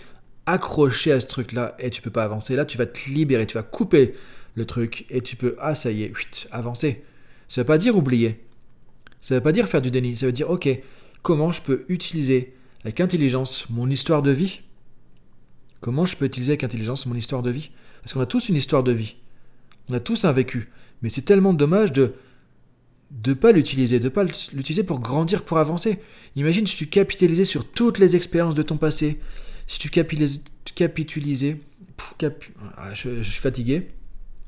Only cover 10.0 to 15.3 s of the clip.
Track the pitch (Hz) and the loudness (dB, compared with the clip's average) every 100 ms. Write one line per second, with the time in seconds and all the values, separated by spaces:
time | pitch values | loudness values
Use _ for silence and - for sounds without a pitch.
10 | 123 117 131 123 156 175 143 127 - - | -2 -2 -2 -2 -2 -2 -2 -2 -6 -20
11 | - - - 151 160 160 - 127 - 180 | -20 -8 0 2 2 -2 -2 -2 -2 -6
12 | - 165 131 127 127 - - - 110 110 | -4 -2 2 2 0 -12 -20 -12 -8 -2
13 | 180 180 135 127 131 - - 117 123 135 | 0 4 2 2 0 -4 -4 -2 0 0
14 | - 156 139 135 190 - - - - - | 2 2 4 2 0 -4 -16 -20 -20 -20
15 | - - - | -20 -20 -20